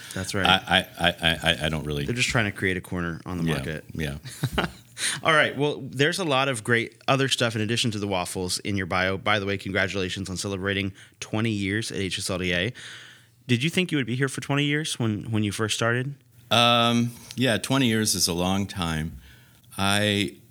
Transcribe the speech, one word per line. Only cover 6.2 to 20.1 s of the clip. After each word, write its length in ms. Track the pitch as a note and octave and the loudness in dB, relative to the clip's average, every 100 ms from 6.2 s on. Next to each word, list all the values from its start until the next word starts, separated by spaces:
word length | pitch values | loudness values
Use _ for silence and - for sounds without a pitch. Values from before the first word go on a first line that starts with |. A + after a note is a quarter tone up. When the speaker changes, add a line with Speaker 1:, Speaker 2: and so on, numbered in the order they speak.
Speaker 1:
lot 240 | F3 C3 C#3 | 0 2 2
of 160 | B2 | -2
great 320 | G#2+ A#2 A#2 - - | 2 2 2 -6 0
other 200 | C3+ C3+ | 2 2
stuff 280 | - A#2+ A2 | 2 0 0
in 60 | |
addition 300 | G#2+ A#2 A#2+ | 0 0 0
to 80 | G#2 | 0
the 80 | G2+ | -2
waffles 520 | F#2+ F2 G2 F2+ - | -2 -2 -4 -4 -4
in 180 | - G2+ | -2 -2
your 80 | F#2 | 0
bio. 320 | F#2 F#2 F#2+ | 2 2 0
By 220 | - G#2+ | 2 2
the 60 | G2 | 2
way, 120 | G2 | -4
congratulations 720 | F#2+ G2 F#2+ G2 F#2 G2+ F#2+ | -2 0 0 0 -2 -4 -6
on 80 | F2+ | -4
celebrating 560 | G#2 G2 G2 G2 G2 - - - | -4 -2 -2 0 -2 -4 -18 -16
twenty 300 | - A2 A2+ | -6 -2 0
years 400 | G#2 G2 G#2 A2+ | 0 0 -2 -2
at 60 | - | -4
H 200 | F#2+ E2+ | -4 -4
S 100 | - | -4
L 80 | F#2 | -2
D 160 | F2+ | 0
A. 200 | F2+ G2 - - - - - _ _ - | 2 0 -4 -14 -16 -20 -20 _ _ 0
Did 160 | A#2+ | 2
you 80 | D3 | 2
think 220 | F3+ F3+ | 0 0
you 60 | D3 | 0
would 80 | A#2+ | -2
be 80 | B2 | -2
here 140 | C3+ | -2
for 100 | - | -4
twenty 220 | - C#3+ | -2 0
years 340 | C#3+ D3 D#3 - | 2 0 -2 -2
when, 320 | A2+ G#2 - | 0 0 0
when 120 | A2 | 0
you 80 | G#2 | 0
first 240 | F#2+ A2 - | 0 -2 0
started? 400 | A#2 A#2+ C3+ C#3+ _ - - | 2 0 -2 -8 _ -16 0
Speaker 2:
Um, 640 | A2 A#2+ A#2+ A#2 A#2+ A#2 A#2 - - | 4 6 6 4 4 0 -4 -10 0
yeah, 220 | B2+ G#2+ | 2 2
twenty 300 | - C3 B2+ | 2 2 4
years 280 | A2 G#2+ G2+ | 4 2 2
is 120 | E2+ | 0
a 60 | |
long 320 | F2 F2+ G2 G2 | 2 2 2 0
time. 520 | G#2 E2+ D#2+ D#2+ - - - - - - - | -2 -2 0 -2 -6 -16 -20 -20 -20 -14 -2
I, 600 | G2 G2+ G#2 | 0 2 2